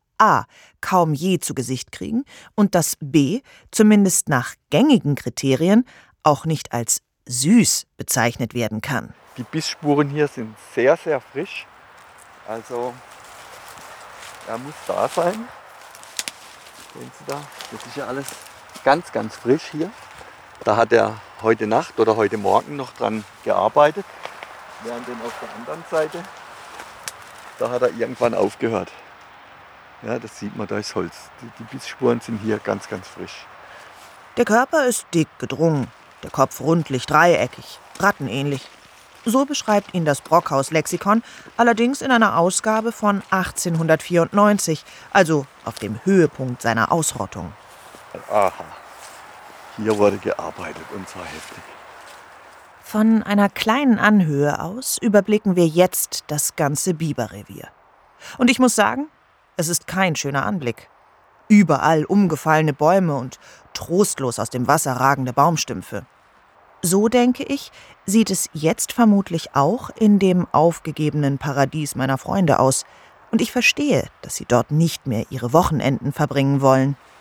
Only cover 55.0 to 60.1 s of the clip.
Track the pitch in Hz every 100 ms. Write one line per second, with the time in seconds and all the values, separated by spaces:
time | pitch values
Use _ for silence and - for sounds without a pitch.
55 | 233 202 190 214 202 180 170 160 180 -
56 | - - - 151 - - 143 147 - 156
57 | 160 131 110 101 101 95 - - _ _
58 | _ _ - - 247 254 254 - 202 247
59 | 311 _ _ _ _ - 165 170 - 180
60 | 190